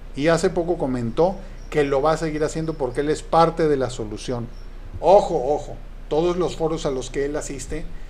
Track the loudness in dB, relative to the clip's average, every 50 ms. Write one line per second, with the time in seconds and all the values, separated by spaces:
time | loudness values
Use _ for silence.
0 | -14 -10 -4 0 4 4 4 4 4 2 2 0 0 0 0 0 0 0 0 0
1 | -2 0 2 2 2 2 2 -2 -8 -12 -12 -12 -10 -2 0 0 2 2 2 2
2 | 4 2 2 2 0 -2 -2 -2 -2 -2 -2 -2 -4 -4 -2 -2 -4 -2 -2 0
3 | 0 0 0 -2 -2 2 4 6 6 6 4 2 2 2 2 2 0 -2 -4 -6
4 | -6 -6 -8 -8 -6 -4 -4 -4 -6 -8 -10 -12 -12 -12 -12 -12 -12 -10 -8 0
5 | 6 8 8 8 6 4 0 0 2 0 0 0 -2 -6 -10 -12 -12 -12 -14 -12
6 | -6 -2 0 2 2 2 2 0 0 -2 -2 -2 -2 -2 0 -2 -2 -2 -2 -2
7 | -4 -4 -2 -2 -2 -2 -2 -4 -6 -6 -8 -8 -8 -8 -6 -6 -6 -6 -6 -8
8 | -8